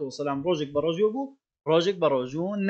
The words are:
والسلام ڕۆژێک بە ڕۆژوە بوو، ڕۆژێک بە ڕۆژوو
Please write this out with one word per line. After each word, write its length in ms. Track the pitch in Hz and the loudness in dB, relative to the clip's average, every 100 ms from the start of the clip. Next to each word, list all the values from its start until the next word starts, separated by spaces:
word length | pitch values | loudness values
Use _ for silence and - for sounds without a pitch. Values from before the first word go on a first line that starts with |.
| 139 | -4
والسلام 320 | 123 143 139 143 | -4 -4 -2 0
ڕۆژێک 240 | 165 143 | 0 0
بە 60 | 147 | 0
ڕۆژوە 240 | 156 165 214 | 0 2 0
بوو، 180 | 233 269 - _ _ - | 0 -6 -10 _ _ 2
ڕۆژێک 280 | 160 170 190 | 2 4 2
بە 60 | 160 | 2
ڕۆژوو 440 | 135 127 147 180 202 196 | 2 -2 -4 -4 0 4